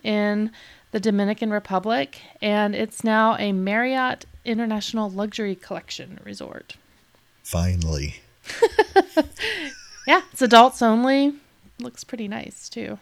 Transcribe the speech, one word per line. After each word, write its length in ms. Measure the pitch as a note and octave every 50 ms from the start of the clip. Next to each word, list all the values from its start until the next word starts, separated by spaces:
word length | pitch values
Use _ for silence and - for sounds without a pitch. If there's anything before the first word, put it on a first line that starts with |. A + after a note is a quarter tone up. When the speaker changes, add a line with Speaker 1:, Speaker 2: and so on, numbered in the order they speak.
| -
Speaker 1:
in 480 | A3 G#3+ G#3 G#3 G#3 G#3 G#3+ G#3+ A3 - - - - - - _ _
the 80 | - A3
Dominican 520 | F#3+ A3 G3+ G3+ G3+ G3 G#3+ - A#3 A3
Republic, 680 | G#3 G#3 G#3 - F#3+ F#3 F#3 A3 A3+ C4 C#4 - - - - - - -
and 340 | - G#3+ G#3 G#3 G#3 G#3 G3+
it's 260 | - A3 G#3+ - -
now 360 | - A3+ A3 A3 A3 A3 A3+
a 160 | - G#3 G3+ G3
Marriott 720 | F#3 F#3 G3 G#3 A3+ A#3+ B3+ C4 C4 B3+ B3+ - - - - - - _
International 680 | A#3+ A3+ A3 A#3 A3+ A3 G#3 G3+ - - A3 G#3+ G3+
Luxury 460 | F#3 G3 G#3 G#3+ - - G#3+ G3+ F#3+
Collection 640 | F#3 - - F#3+ E3+ - - - - C3 - - - -
resort. 500 | G#2 G2+ - - - - - - - - _ _ _ _ _ _ _ _ _ _ _ _ _ _
Speaker 2:
Finally. 720 | - - E2+ F2 F2+ F2+ F2+ E2 D#2+ D#2+ C#2+ C#2 C#2 - - _ _ _ _ _
Speaker 1:
<laughs> 680 | - - - A#4 F#4+ - - - - - F#4+ - - - D#4+ D4 - - - A4 A4 A4 F#4+ D#4 C#4 - - - - - - -
Yeah, 140 | C4+ D4+ F#4 - -
it's 100 | - -
adults 400 | C4 A3+ A#3 A3+ A#3+ C4 - -
only. 520 | B3 A3+ A3 A3+ B3 C4 C4+ C#4 C#4 C#4+ C#4+ C#4+ _ _ _ _ _ - _ -
Looks 240 | - - - - -
pretty 240 | - - A3+ A3
nice, 400 | G3+ G#3 - - - - - - -
too. 300 | - A#3 G#3+ - G#3 G3